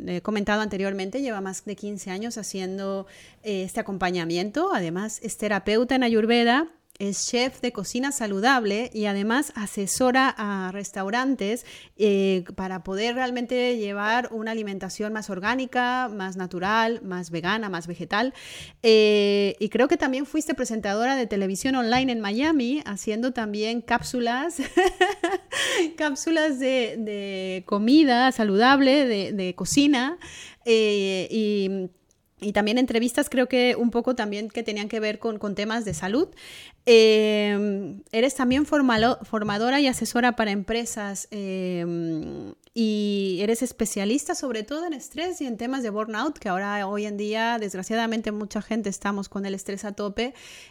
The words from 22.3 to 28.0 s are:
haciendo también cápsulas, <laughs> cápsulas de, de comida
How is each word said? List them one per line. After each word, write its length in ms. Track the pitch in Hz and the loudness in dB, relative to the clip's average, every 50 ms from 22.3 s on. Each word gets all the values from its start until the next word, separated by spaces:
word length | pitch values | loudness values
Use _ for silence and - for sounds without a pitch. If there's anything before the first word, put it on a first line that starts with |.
| 208 233 285 320 330 285 233 240 277 302 - | 0 0 2 4 4 2 2 0 -2 -4 -4
haciendo 480 | - 202 190 - 220 214 220 240 269 | -6 -8 -6 -4 -4 -2 -2 -2 -2
también 480 | 262 247 220 214 208 208 214 220 233 240 | -2 -2 -4 -4 -2 -2 -2 -2 -2 -4
cápsulas, 760 | 226 - 233 240 247 - - 247 240 233 240 254 294 349 320 - 269 - - 339 370 370 - - 370 392 392 - - | -2 -2 -2 -2 -2 -2 -4 -2 -2 0 -2 -2 -4 -4 -4 -6 -6 0 2 4 4 4 4 2 0 0 0 -2 -2
<laughs> 680 | 339 392 - - - - - - 508 539 440 339 311 330 | -2 -2 -4 -6 -6 -6 -4 -2 0 0 0 0 0 0
cápsulas 640 | - 311 302 269 - - 330 330 320 311 311 277 247 | -2 -2 -2 -2 -2 0 0 2 2 2 2 0 0
de, 380 | 269 262 262 254 233 214 - 226 | 0 2 2 2 0 -2 -4 -6
de 640 | 214 214 208 202 202 196 196 185 190 190 185 190 190 | -6 -6 -6 -6 -6 -6 -6 -6 -4 -4 -6 -6 -4
comida 680 | - 208 202 214 233 277 320 | -2 0 2 4 8 8 8